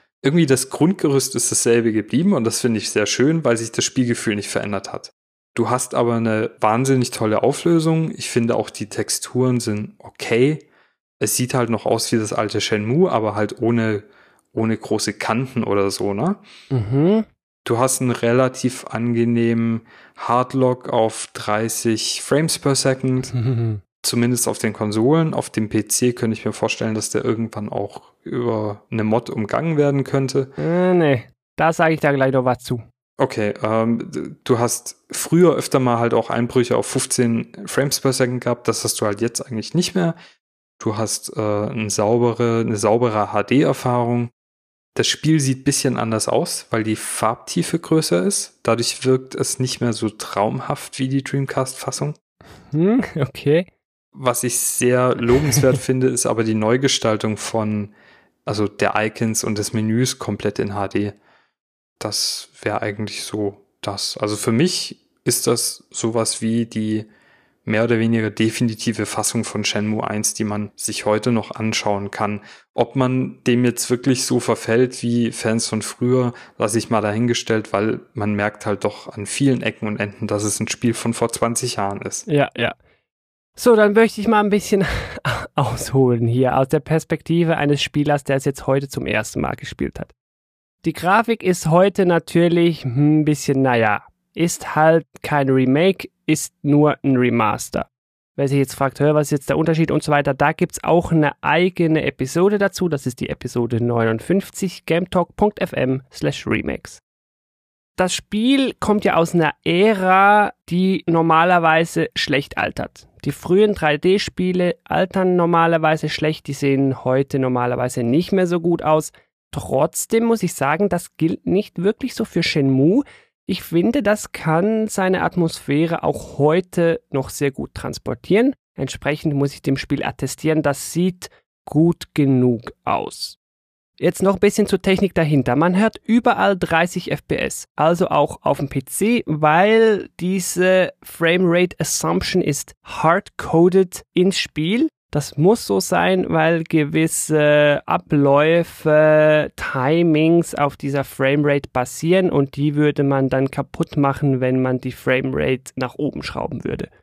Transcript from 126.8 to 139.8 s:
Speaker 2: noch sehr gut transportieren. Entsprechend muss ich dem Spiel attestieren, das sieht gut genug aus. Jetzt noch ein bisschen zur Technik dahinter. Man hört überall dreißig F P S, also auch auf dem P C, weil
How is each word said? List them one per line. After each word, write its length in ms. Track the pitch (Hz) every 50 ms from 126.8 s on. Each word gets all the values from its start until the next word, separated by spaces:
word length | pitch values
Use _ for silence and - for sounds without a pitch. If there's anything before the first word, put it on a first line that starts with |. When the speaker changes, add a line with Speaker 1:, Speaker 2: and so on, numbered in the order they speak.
| 170 165 165 - - _
Speaker 2:
noch 180 | - 135 131 -
sehr 220 | - - 147 139
gut 240 | 135 - 131 127 -
transportieren. 800 | - - - - - - 127 123 - - - 180 208 247 269 269 - _ _ _
Entsprechend 600 | - 139 131 - - - 135 147 147 - 165 147
muss 180 | 139 143 139 -
ich 80 | -
dem 160 | - 143 135
Spiel 260 | 135 - - 147 131 -
attestieren, 600 | - 117 - - 131 - - - 156 160 156 147
das 300 | 147 139 - - - -
sieht 340 | 160 180 185 180 - - - _ _ _ _ _ _ _
gut 480 | - - 143 160 170 175 - - - -
genug 580 | - 143 135 135 127 123 123 120 113 120 - - _ _
aus. 540 | - - - - - - - - - - _ _ _ _ _ _ _ _ _ _ _ _ -
Jetzt 240 | 170 175 170 - 185
noch 120 | 190 196
ein 60 | 180
bisschen 260 | - 202 - - 208
zur 140 | - - 180
Technik 340 | - 196 190 185 202 180 -
dahinter. 400 | 180 165 147 151 139 123 127 120
Man 240 | 139 160 180 180 185
hört 180 | 214 220 - - -
überall 540 | - 220 240 233 247 208 135 190 196 202 180
dreißig 540 | - - 170 160 170 175 - 180 - - 147
F 80 | 143 - -
P 80 | -
S, 320 | - - 135 - - - - _
also 320 | - 147 160 175 170 185 -
auch 300 | - 147 143 - - -
auf 160 | - 147 143
dem 140 | - 147 135
P 140 | - 139 -
C, 360 | - - - 196 220 240 233 -
weil 800 | - 156 151 151 151 151 170 190 208 220 226